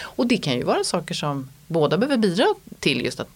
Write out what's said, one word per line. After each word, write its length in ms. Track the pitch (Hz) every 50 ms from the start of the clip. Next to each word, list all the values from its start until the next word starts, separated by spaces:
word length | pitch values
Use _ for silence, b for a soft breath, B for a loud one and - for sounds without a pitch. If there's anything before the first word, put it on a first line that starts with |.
Och 260 | - - - - 269 240
det 100 | 247 -
kan 160 | - 151 127
ju 100 | 123 156
vara 200 | 165 226 359 -
saker 300 | - - 180 156 - 170
som 340 | - - 147 143 139 131 131 - - - -
båda 300 | 160 165 151 139 147 170
behöver 200 | 226 294 285 240
bidra 280 | 214 196 165 185 285 415 415 427 - - - -
till, 260 | - 170 135 117 113
just 140 | - - -
att 100 | - - -